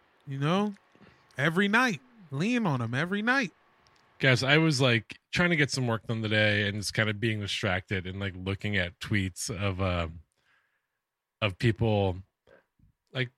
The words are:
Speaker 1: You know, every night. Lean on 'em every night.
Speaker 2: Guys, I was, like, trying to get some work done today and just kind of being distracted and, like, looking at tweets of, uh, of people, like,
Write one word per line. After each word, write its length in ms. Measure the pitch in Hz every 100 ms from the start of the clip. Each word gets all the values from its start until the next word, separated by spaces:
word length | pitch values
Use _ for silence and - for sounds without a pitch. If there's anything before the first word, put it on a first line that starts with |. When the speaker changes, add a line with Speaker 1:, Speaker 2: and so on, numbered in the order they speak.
| _ _ 143
Speaker 1:
You 120 | 135
know, 360 | 143 190 208 196 _ _ - _ _ -
every 320 | 147 170 202
night. 320 | 226 254 160 _ - 175
Lean 360 | 135 202 247 202
on 140 | 131
'em 140 | 113
every 260 | 127 175 202
night. 300 | 226 269 208 _ _ _ _ _ _ -
Speaker 2:
Guys, 240 | 135 120
I 160 | 131 151
was, 240 | 160 131
like, 360 | 135 117 - - _
trying 160 | - 175
to 80 | 160
get 140 | 143
some 160 | 135 123
work 200 | 110 -
done 140 | 113
today 480 | 107 110 107 104 101
and 80 | 104
just 140 | 98
kind 160 | - 107
of 100 | 104
being 220 | 113 107
distracted 680 | 101 - 104 92 - 98 90
and, 140 | 98
like, 140 | 98 92
looking 400 | 92 95 104 101
at 240 | 90 -
tweets 480 | - 107 92 - -
of, 320 | 92 101 92
uh, 280 | 95 87 82 82 - _ _ _ _ _ _ _ _ _ _ -
of 180 | 107 90
people, 600 | 117 107 113 104 98 90 - _ _ - _ _ _ _ _
like, 160 | 131 127